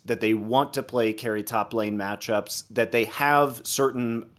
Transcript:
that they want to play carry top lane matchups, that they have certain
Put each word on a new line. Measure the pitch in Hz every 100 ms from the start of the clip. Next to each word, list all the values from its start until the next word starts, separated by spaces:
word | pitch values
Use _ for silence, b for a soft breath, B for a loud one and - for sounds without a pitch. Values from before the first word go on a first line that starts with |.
that | - 113
they | 110
want | 110 104 127 143
to | 139
play | - 123 113
carry | 107 120 107
top | 101 113 101
lane | 113 107 104
matchups, | 98 101 - 107 104 - -
that | 117 113
they | 120 107
have | - 143 143 143 123
certain | - - 135 127 120 117 -